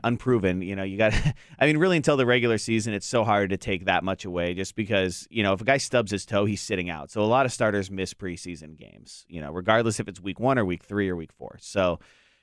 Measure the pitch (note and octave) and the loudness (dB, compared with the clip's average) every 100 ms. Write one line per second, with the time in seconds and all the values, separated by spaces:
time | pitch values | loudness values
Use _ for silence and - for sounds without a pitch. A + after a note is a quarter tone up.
0 | A#2 A#2+ - A#2+ F#2 F2+ F#2 G2 F#2+ G2 | 0 0 2 2 2 0 -2 -6 -4 2
1 | A2 G#2+ D3 - - - C#3+ D3+ F#3+ F3 | 2 4 0 -2 -8 0 2 4 4 4
2 | C#3+ C#3+ A#2+ B2 A#2+ A2 - A2+ A2 G2+ | 4 4 4 4 4 0 0 0 0 -4
3 | - B2 A2 G#2 G2 F#2+ - F#2 F#2+ F2+ | -2 0 2 2 2 -2 -2 -2 0 0
4 | F#2 F#2+ G2+ F2 F2 F2+ F#2 - G#2 G2+ | 0 -4 -4 -4 -2 -4 -6 -6 -2 0
5 | F#2 E2+ - A2 G2+ F#2+ A2+ C#3 - B2 | 0 -2 -6 0 0 2 2 0 0 -2
6 | G#2 G2 - G2+ G#2 G2+ - G2 F2 D#2+ | 0 -4 -2 0 0 -2 -4 -4 -4 -8
7 | C#2+ A2 G#2+ B2+ C3 - A2 G2+ F#2+ F#2+ | -8 -2 2 2 2 0 0 0 -2 -4
8 | F#2 - F#2+ E2+ F2 E2 D#2 D#2+ - - | -6 -6 -10 -10 -10 -12 -14 -20 -20 -20
9 | - - - E2+ D2 E2+ F2+ A2+ A2+ G#2 | -20 -20 -16 -12 -10 -2 2 4 4 0
10 | G#2 F2+ F#2+ F#2 A#2+ C3 G2 F2 - G2+ | -6 -10 -10 -4 0 2 2 -2 -4 0
11 | G2 F2 D#2+ _ - - - G2+ F2+ E2 | 0 -2 -8 _ -18 -18 -4 0 2 0
12 | - _ _ _ | -6 _ _ _